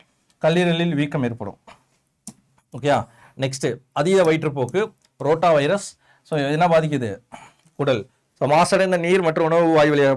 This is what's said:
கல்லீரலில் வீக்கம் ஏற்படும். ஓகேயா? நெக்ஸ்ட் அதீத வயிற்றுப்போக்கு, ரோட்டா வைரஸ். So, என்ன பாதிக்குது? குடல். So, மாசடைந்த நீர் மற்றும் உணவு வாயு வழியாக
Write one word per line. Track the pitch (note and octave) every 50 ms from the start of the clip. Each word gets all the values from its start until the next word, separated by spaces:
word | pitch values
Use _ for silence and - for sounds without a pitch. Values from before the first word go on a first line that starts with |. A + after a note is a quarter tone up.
| _ _ _ _ _ _ _ _ -
கல்லீரலில் | D#3 E3 F3+ F3+ F3 E3 E3 E3+ F3 D#3 C#3+
வீக்கம் | D3 D3 C#3+ C#3+ B2 A#2
ஏற்படும். | A2+ - G#2+ G2 - _ _ - - _ _ _ _ _ _ _ _ _ _ - - _ _ _ _ _ _ _ -
ஓகேயா? | B2 B2 D3 C#3 A2+ - - _ _ _ _ _ - C3+
நெக்ஸ்ட் | C3+ C3+ - - C3+ A2+ - _ _ _ C#3+
அதீத | D3 F3+ G3 F#3+ F3
வயிற்றுப்போக்கு, | D#3+ D#3+ D#3+ D#3 D#3 C3+ C#3 B2 - - - A2 A2 - _ _ _ _ _ C3+
ரோட்டா | C#3 D#3+ D#3+ F3 F3 D#3+
வைரஸ். | D3 C#3 D3 - - - - - _ _ _ _ _ _
So, | _ D#3+ D3+ C#3 C#3 D3+
என்ன | D#3 F3 F3 E3
பாதிக்குது? | D#3+ D#3+ D#3 C#3+ C3 A#2+ G#2+ G2 - _ _ - - - - _ _ _ _ _ -
குடல். | C#3+ C#3 C3 G#2+ G2 - _ _ _ _ _
So, | _ - C3+
மாசடைந்த | D3 D#3+ F3 - G3 F#3 F#3+ F#3+ F#3 F3 E3
நீர் | E3+ F#3 G3 F3
மற்றும் | D#3+ D#3+ E3+ E3 D#3+
உணவு | E3 E3+ E3+ E3 D#3+
வாயு | D3+ D3 D3+ D3
வழியாக | C#3+ C#3+ C3+ C3+